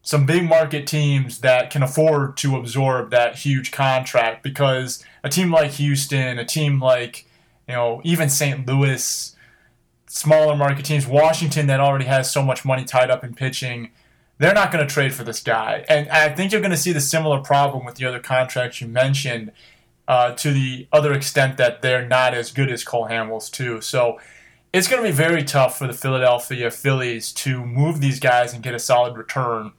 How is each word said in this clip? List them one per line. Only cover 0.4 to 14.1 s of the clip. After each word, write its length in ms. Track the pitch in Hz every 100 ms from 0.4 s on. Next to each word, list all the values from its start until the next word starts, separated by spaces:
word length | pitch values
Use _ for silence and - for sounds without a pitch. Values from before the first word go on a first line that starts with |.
market 420 | 170 160 156 147 139
teams 540 | 151 147 139 123 -
that 280 | 131 127 127
can 140 | 143
afford 520 | 135 - 156 147 135 -
to 180 | 143
absorb 560 | 131 120 131 135 127 110
that 240 | 123 120
huge 360 | - 143 135 131
contract, 720 | - 135 131 131 127 113 110
because 640 | 139 135 139 131 127 - - _
a 60 | 143
team 220 | 175 180
like 220 | 160 147
Houston, 640 | 139 147 139 - 139 131 120
a 60 |
team 340 | 117 156 147 139
like, 480 | 127 123 117 - _ _ _ _ -
you 80 |
know, 260 | 123 120 117
even 240 | 165 170 147
Saint 380 | - 143 135
Louis, 680 | 127 135 139 127 - - - _ _ _ _ _ _ _ _
smaller 480 | - 151 156 151
market 300 | 147 143 139
teams, 200 | 143 151
Washington 600 | 123 143 160 160 160 156 143
that 120 | 135
already 260 | 139 135
has 260 | 131 135 127
so 100 | 143
much 240 | 135 127
money 200 | 135 131
tied 260 | 127 131 127
up 120 | 127
in 120 | 127
pitching, 560 | 117 135 123 127 120 117 _ _